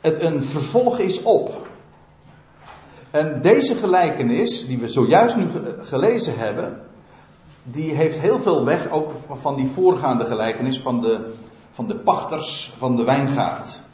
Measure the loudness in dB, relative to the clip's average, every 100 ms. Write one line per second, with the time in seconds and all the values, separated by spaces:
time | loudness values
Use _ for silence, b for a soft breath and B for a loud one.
0 | 0 0 0 -2 -4 -4 0 2 2 0
1 | -2 0 2 2 2 -10 -14 -20 -20 -20
2 | _ _ -20 -20 _ _ -20 -20 B B
3 | B -2 -2 0 6 6 4 0 2 4
4 | 2 0 0 0 0 -2 -4 -4 -2 0
5 | 6 6 6 2 -2 -4 -8 -10 -6 0
6 | 2 2 -2 -4 -4 -4 -8 -10 -20 -20
7 | b b b _ -20 -20 -12 -8 -4 0
8 | 0 2 0 2 2 2 2 0 0 -4
9 | -4 -10 -14 -6 -4 -2 -2 4 4 4
10 | 2 0 0 -2 -2 -2 -2 -2 -2 0
11 | 0 0 -4 B B B B -10 -8 -2
12 | 0 0 -2 -6 -6 -8 -10 -6 0 0
13 | 2 2 2 0 -2 -4 -12 -16 -20